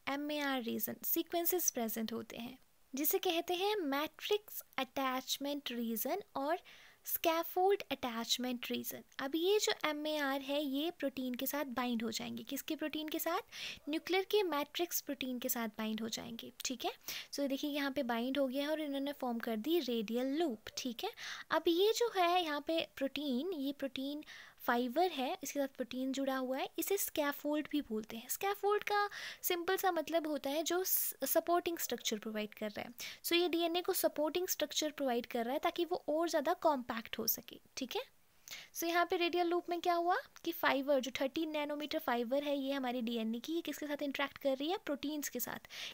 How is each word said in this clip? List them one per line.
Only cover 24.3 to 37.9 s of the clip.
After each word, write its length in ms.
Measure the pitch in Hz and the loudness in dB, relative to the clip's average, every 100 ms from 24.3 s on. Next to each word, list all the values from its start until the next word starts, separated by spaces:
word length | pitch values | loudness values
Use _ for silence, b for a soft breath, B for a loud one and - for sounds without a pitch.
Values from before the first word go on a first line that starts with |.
| B B B | B B B
फाइबर 540 | - 240 254 262 359 | -2 0 2 2 2
है, 260 | 285 262 370 | 2 -2 -2
इसके 160 | 277 285 | -4 -2
साथ 80 | 269 | -2
प्रोटीन 440 | - 247 254 262 | -2 -6 -2 -2
जुड़ा 260 | 269 269 262 | 0 0 0
हुआ 200 | 254 262 | 0 -2
है, 120 | 381 - | -4 -4
इसे 180 | 330 392 | 0 0
स्कैफोल्ड 680 | - - 285 285 294 302 294 | 0 0 0 0 0 0 0
भी 100 | 294 | -2
बोलते 360 | - 214 220 226 | -2 -4 -6 -8
हैं। 120 | 247 | -6
स्कैफोल्ड 540 | - 392 403 392 415 | -2 0 2 2 2
का 260 | - 415 415 B B B | 2 0 0 B B B
सिंपल 340 | - 359 339 381 | -2 0 2 2
सा 140 | 381 | 2
मतलब 360 | 330 311 330 311 | 2 2 0 0
होता 220 | 285 277 | -2 -2
है 140 | 302 | -2
जो 200 | 311 349 | 0 0
स-, 300 | 381 - - - | 2 2 0 -2
सपोर्टिंग 540 | 269 330 330 349 349 339 | 2 2 4 4 2 -2
स्ट्रक्चर 420 | - 240 - 214 | -2 -2 -2 -4
प्रोवाइड 340 | 220 214 214 | -4 -4 -4
कर 180 | - 214 | -4 -6
रहा 100 | 208 | -6
है। 120 | - - B B | -10 -10 B B
So, 100 | - | 2
ये 160 | 339 349 | 4 4
डीएनए 320 | 330 339 349 | 2 2 0
को 120 | 359 | 0
सपोर्टिंग 540 | 359 311 311 311 359 370 | 2 2 2 0 0 -2
स्ट्रक्चर 440 | - 302 - 302 | -2 -2 0 -2
प्रोवाइड 340 | 285 269 240 240 | 0 0 0 0
कर 200 | 247 233 | -2 0
रहा 80 | |
है 60 | 294 | 0
ताकि 260 | 349 339 330 | 0 0 0
वो 180 | 359 - | 0 0
और 200 | 302 339 | 2 2
ज़्यादा 240 | 330 277 | 2 2
कॉम्पैक्ट 640 | 359 330 285 240 226 - - | 4 4 2 0 -6 -6 -4
हो 80 | 226 | -2
सके, 320 | - - - _ - | -2 -4 -18 _ -10
ठीक 180 | 254 | -6